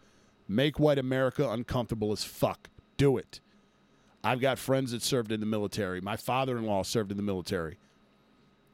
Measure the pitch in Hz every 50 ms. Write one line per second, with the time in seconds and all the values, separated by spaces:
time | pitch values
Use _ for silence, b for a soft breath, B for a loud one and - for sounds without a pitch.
0 | b b b b b b b b b - 95 110 135 151 143 - 147 151 147 139
1 | 127 127 131 131 131 127 - - 147 120 104 117 120 - - 127 117 - 117 110
2 | 107 107 107 95 - - - - - 107 90 - - - _ - - _ _ -
3 | 139 139 131 107 - - - - b b b b b b b b b b b b
4 | b b b b - 107 127 127 120 135 127 - - - 135 135 135 123 120 117
5 | - - 139 127 117 107 110 107 107 107 110 107 104 98 - - 104 92 92 90
6 | 90 101 110 113 - - 123 131 135 131 123 117 113 110 101 98 92 - - 120
7 | 107 98 101 101 101 101 98 92 85 - 101 90 82 78 87 - b b b b
8 | b b _ _ _ _ _ _ _ _ _ _ _ _